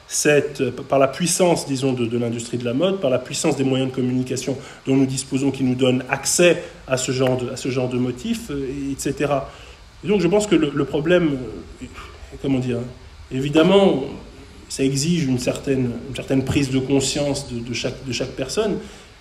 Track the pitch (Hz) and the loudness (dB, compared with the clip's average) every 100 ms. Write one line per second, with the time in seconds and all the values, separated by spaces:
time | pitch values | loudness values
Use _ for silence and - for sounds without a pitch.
0 | - - 151 147 143 - 127 120 131 139 | -8 0 4 4 2 -2 -4 -4 0 4
1 | 135 - 170 - 175 160 - 131 135 123 | 4 2 -2 2 4 4 0 0 0 0
2 | 117 120 120 117 - 117 120 131 185 196 | 0 0 -2 -4 -6 -4 -2 0 2 2
3 | 135 127 - 139 160 139 135 131 131 131 | 0 0 -2 -2 -2 2 2 2 0 0
4 | 127 127 127 123 - 127 - - 135 135 | 0 0 -2 -4 -4 -6 -8 -10 2 4
5 | 131 135 - 131 139 - 131 127 127 127 | 4 0 -4 0 0 0 0 2 4 2
6 | - 135 - - 175 160 - - - 127 | 0 -4 -2 4 4 4 -2 -14 -4 -2
7 | - 127 131 127 123 123 139 127 123 123 | -2 0 2 0 -4 -6 -4 -2 -2 -2
8 | 127 120 233 226 - 143 135 143 139 135 | -2 -4 -4 -6 -4 -6 -6 -6 -6 -4
9 | 151 135 143 139 - - - - - - | -4 -2 0 0 -4 -16 -20 -20 -20 -10
10 | 151 208 165 208 208 156 147 143 139 156 | 0 2 4 2 4 4 4 0 0 0
11 | 156 180 160 135 117 95 82 - 123 - | 4 4 4 0 -6 -10 -14 -16 -16 -16
12 | - - - 139 143 131 123 117 123 - | -18 -18 -18 -8 -2 0 0 -4 -6 -14
13 | - - - 131 143 156 175 196 185 131 | -20 -20 -8 -4 2 4 6 6 6 2
14 | - - - - - - - - 135 139 | -2 -10 -16 -20 -20 -20 -12 -2 0 0
15 | 160 170 135 120 139 - 143 131 123 110 | 0 0 2 0 0 -4 -2 0 0 -4
16 | - 123 - 135 123 151 131 131 127 139 | -8 -10 0 0 2 0 2 0 2 2
17 | - 151 143 131 - 120 117 117 135 - | 2 -2 -2 -2 -6 -8 -6 -6 -6 -6
18 | 135 117 127 - 131 - 220 165 - - | -8 -6 -6 -6 -4 -2 -2 -2 -8 -18
19 | - - | -20 -18